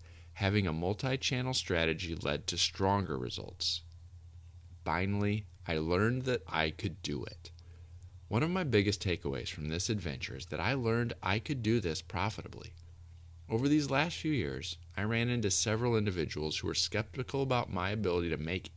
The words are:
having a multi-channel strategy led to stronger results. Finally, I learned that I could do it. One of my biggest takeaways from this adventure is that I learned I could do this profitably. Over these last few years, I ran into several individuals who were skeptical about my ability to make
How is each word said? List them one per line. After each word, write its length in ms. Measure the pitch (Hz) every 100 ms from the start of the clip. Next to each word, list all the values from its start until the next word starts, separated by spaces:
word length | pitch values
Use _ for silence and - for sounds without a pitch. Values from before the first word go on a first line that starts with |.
| - - -
having 340 | - 98 104 95
a 40 |
multi-channel 840 | 80 85 107 127 135 - 127 127 131
strategy 600 | - 87 82 80 85 82
led 300 | - 73 -
to 100 | 85
stronger 600 | - - 98 101 87 67
results. 640 | 62 - 50 - - - - - - - - - - - - - -
Finally, 600 | 80 98 101 104 107 104 - -
I 120 | 80
learned 420 | 80 87 110 127
that 200 | 127 123 -
I 220 | 82 80
could 320 | - 101 73
do 240 | - 71 -
it. 240 | - - - - - - - - - -
One 160 | 107
of 80 | 156
my 120 | 185
biggest 400 | 160 107 101 101
takeaways 460 | 95 82 73 65 60
from 200 | - 76
this 200 | 82 -
adventure 480 | 107 80 65 - 67
is 80 | 85
that 120 | 73
I 160 | 90 135
learned 380 | 113 117 120 -
I 160 | 92 104
could 240 | - 139
do 160 | 110 117
this 240 | 85 78
profitably. 680 | - 87 101 - - - - - - - - - - - -
Over 180 | 113 139
these 220 | 151 143
last 280 | 139 165 160
few 140 | 156
years, 460 | 147 76 65 87 - - -
I 80 |
ran 260 | 104 113 120
into 200 | 120 104
several 480 | - - 110 123 113
individuals 600 | 104 92 78 - 76 76
who 100 | 87
were 80 | 82
skeptical 640 | - 101 107 - 131 139
about 320 | 135 123 -
my 160 | 90 95
ability 400 | 107 98 87 85
to 80 | 76
make 340 | 78 92 -